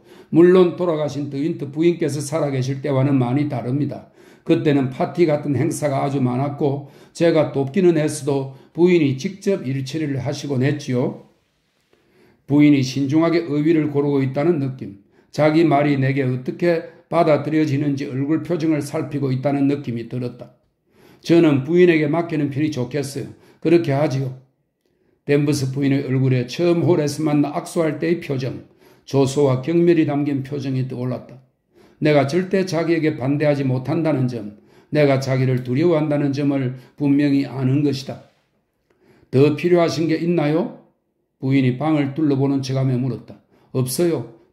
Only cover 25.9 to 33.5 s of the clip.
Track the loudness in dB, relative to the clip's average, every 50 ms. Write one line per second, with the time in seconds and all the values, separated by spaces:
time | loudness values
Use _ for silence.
25.9 | 0 0 0 0 0 0 2 2 2 0 -2 -4 -4 -2 0 2 2 2 2 2
26.9 | 2 2 2 -2 -2 -2 -2 0 2 2 2 0 -2 -6 -8 -6 -4 -2 -2 -2
27.9 | -2 -2 -2 -2 -2 -2 -2 -6 -6 -6 -6 -6 -8 -10 -14 -20 _ _ _ _
28.9 | _ _ _ -4 0 0 2 2 2 2 2 2 2 0 -2 0 0 2 4 4
29.9 | 4 4 2 2 0 -2 -2 -2 -2 -4 -6 -6 -8 -8 -6 -4 -4 -4 -4 -4
30.9 | -6 -6 -6 -6 -6 -8 -10 -14 -20 -20 _ _ _ _ _ _ _ _ _ _
31.9 | _ -2 0 2 4 4 2 2 0 -2 -2 0 0 -2 -2 0 -2 -2 0 0
32.9 | 0 0 0 -2 -2 -2 -2 -2 -2 0 0 0